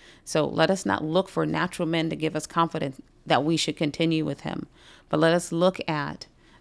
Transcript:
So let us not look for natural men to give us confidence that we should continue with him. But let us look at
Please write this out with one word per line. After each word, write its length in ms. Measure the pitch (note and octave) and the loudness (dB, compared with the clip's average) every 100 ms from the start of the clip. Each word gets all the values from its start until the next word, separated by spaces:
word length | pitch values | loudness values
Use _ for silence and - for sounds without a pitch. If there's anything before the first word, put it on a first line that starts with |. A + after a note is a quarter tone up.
| - - - | -20 -20 -4
So 200 | D#3+ D3 | 0 0
let 240 | - D#3+ | 2 2
us 140 | F#3+ G3+ | 2 0
not 180 | - | -2
look 240 | D#3 E3 F#3+ | 0 0 0
for 160 | - D3+ | 0 -2
natural 420 | D#3 F3+ - E3 | 0 -2 -2 -2
men 220 | E3 D#3+ | 0 0
to 60 | D3+ | -2
give 200 | D#3 D#3 | -4 -4
us 120 | - | -4
confidence 540 | - - D#3+ D#3 C3 - _ - | 0 0 0 -6 -8 -16 _ 0
that 180 | C#3 | 2
we 140 | D3 E3 | 2 0
should 180 | - D3+ | 0 -2
continue 480 | D3+ - E3 D#3+ D3+ | -2 0 0 0 -2
with 160 | C#3+ | -4
him. 260 | - - - - - - - | -6 -8 -8 -14 -20 -20 -4
But 100 | D#3 | 2
let 140 | E3 | 4
us 180 | F3 E3+ | 4 2
look 280 | E3 F3+ F#3 - | 2 2 2 -2
at 380 | D3+ C#3+ D3+ - _ _ - | -4 -4 -8 -14 _ _ -14